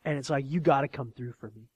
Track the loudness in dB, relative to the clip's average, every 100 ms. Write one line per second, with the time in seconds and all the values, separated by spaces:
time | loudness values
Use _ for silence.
0 | -2 -4 0 -2 0 2 4 4 2 -4
1 | -8 -8 -12 -10 -16 -16 -20